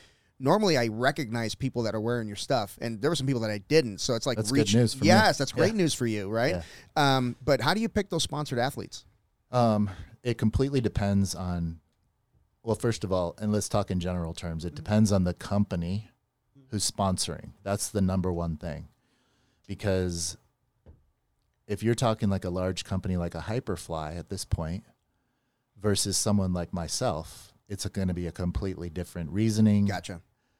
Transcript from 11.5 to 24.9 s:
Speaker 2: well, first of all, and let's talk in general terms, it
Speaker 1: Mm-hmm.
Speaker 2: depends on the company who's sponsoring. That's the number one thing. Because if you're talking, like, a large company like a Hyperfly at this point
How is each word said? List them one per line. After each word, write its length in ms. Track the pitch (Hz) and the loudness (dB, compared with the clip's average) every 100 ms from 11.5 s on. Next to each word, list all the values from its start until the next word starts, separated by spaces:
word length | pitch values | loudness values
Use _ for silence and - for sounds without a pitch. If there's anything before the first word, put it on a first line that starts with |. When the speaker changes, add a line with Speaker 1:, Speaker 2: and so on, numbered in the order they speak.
| 87 82 82 _ _ _ _ _ _ _ _ | -2 -4 -6 _ _ _ _ _ _ _ _
Speaker 2:
well, 100 | 113 | -4
first 300 | 104 120 113 | -2 0 -2
of 80 | 95 | 0
all, 220 | 92 85 - | 0 -2 -2
and 140 | 107 | 0
let's 160 | 104 - | 0 0
talk 220 | 110 95 | 0 0
in 80 | 92 | -2
general 340 | 87 90 82 | -2 -4 -4
terms, 300 | - 87 82 | -6 -8 -6
it 40 | 85 | -8
Speaker 1:
Mm-hmm. 60 | 76 | -8
Speaker 2:
depends 360 | 78 107 104 | 0 4 4
on 100 | 101 | 4
the 100 | 90 | 2
company 760 | 87 - 101 101 90 85 101 - _ _ _ _ 139 131 | -2 -2 0 0 -2 -2 -4 -8 _ _ _ _ _ -8
who's 200 | 104 - | -4 -4
sponsoring. 640 | - 98 92 - 76 - - | 0 0 0 -4 -8 -12 -10
That's 260 | 98 101 - | -4 -4 -2
the 100 | 104 | 0
number 320 | 92 95 90 | 2 2 0
one 240 | 85 85 78 | -2 -4 -4
thing. 320 | 87 76 - _ _ _ _ _ _ _ - | -8 -10 -12 _ _ _ _ _ _ _ -12
Because 680 | 95 104 95 90 85 82 87 _ _ _ _ - - _ _ _ _ _ _ - | -4 0 2 0 -2 -6 -10 _ _ _ _ -20 -20 _ _ _ _ _ _ -8
if 160 | 101 | -2
you're 120 | 110 | 0
talking, 340 | 117 120 110 104 | 2 2 2 0
like, 140 | 95 | 0
a 60 | 92 | -2
large 340 | 92 92 87 | -2 -2 -4
company 320 | - 92 90 90 | -4 -4 -2 -2
like 180 | 85 | -2
a 60 | 82 | -6
Hyperfly 760 | 80 120 - 90 - 80 76 85 | -6 -6 -4 -8 -6 -8 -6 -10
at 100 | 76 | -10
this 140 | 98 | -10
point 400 | - - 80 92 - | -4 -4 -4 -6 -10